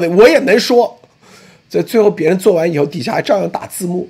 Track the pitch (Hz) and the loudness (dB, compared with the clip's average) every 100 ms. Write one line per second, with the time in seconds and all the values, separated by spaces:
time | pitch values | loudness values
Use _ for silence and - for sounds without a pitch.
0 | 170 180 240 302 254 226 - 240 226 - | 2 4 6 4 2 0 2 0 0 -6
1 | _ _ _ - - _ _ - 170 233 | _ _ _ -20 -20 _ _ -6 -2 2
2 | 208 - 156 185 208 175 170 151 143 - | 2 0 -2 0 2 0 0 -2 -4 -4
3 | 120 - - 202 175 - - - 180 180 | -6 -4 -2 -2 -2 -8 -12 -10 -8 -6